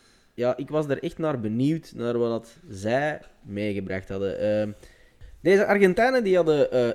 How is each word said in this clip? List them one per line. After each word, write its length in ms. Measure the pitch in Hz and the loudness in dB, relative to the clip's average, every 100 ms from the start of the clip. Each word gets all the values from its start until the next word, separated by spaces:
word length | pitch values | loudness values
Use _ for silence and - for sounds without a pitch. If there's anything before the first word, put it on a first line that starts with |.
| _ _ _ | _ _ _
ja, 220 | - 120 123 | -4 -2 -2
ik 120 | 143 | -4
was 180 | 156 147 | -4 -2
er 160 | 135 | -4
echt 160 | 170 - | -6 -4
naar 220 | 156 131 | -4 -2
benieuwd, 520 | 107 113 139 160 - | -2 0 0 0 -6
naar 240 | 117 117 117 | -8 -4 0
wat 380 | 117 113 113 - - | 0 -2 -8 -20 -18
zij 520 | 95 104 127 151 156 - _ | -8 -2 0 -2 -6 -12 _
meegebracht 680 | - 101 107 98 95 92 - | -12 -6 -4 -4 -6 -8 -6
hadden. 300 | 98 98 - | -4 -4 -2
Ehm, 320 | 104 107 104 101 - - - - - - | 0 0 -2 -8 -18 -20 -20 -20 -20 -4
deze 260 | 156 196 202 | 2 4 4
Argentijnen, 580 | 202 190 170 240 254 | 4 4 4 2 2
die 120 | 202 180 | 2 2
hadden, 360 | 160 151 127 | 4 4 2
eh, 160 | 127 120 | 2 0